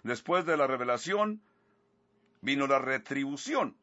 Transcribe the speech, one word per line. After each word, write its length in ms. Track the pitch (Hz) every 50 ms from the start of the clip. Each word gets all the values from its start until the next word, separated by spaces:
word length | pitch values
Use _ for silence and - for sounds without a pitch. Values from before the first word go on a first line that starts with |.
| -
Después 420 | 113 120 - - - 175 180 165
de 100 | 170 160
la 120 | 147 139
revelación 760 | 135 131 123 123 123 123 120 - 170 196 208 208 214 214 214 - _ _ _ _ _ _ _ _ _ _ _ _ _ _ _ _ _ _ _
vino 280 | - 131 139 139 139
la 120 | 135 139 135
retribución. 960 | 123 131 135 127 - - 139 139 139 139 143 135 - 262 320 262 175 110 - _